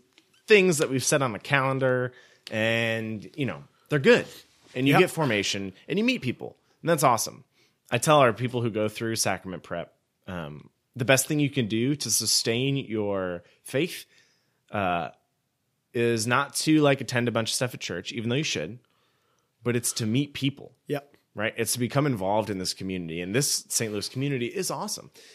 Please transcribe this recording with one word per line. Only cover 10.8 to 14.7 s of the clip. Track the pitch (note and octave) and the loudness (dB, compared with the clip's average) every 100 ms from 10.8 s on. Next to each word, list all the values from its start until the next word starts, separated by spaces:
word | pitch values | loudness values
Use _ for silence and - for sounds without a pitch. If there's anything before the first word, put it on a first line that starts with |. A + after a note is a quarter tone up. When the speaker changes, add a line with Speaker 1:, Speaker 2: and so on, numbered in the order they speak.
| _ - | _ -4
Speaker 1:
the | A#2+ | 2
best | C3 - | 4 4
thing | D3+ | 0
you | C#3+ | 0
can | C#3 A2 | 0 -2
do | A2 B2+ D3 | 0 0 -2
to | A#2 | -2
sustain | G#2+ A2 - A#2+ A2+ C3+ C#3 | -2 0 0 0 0 0 -2
your | - A2 G2+ G2 F#2 F2 - _ | -4 -4 -2 -2 -2 -6 -10 _
faith, | - C3 E3+ - - _ _ _ _ _ _ | -6 -2 -2 -4 -16 _ _ _ _ _ _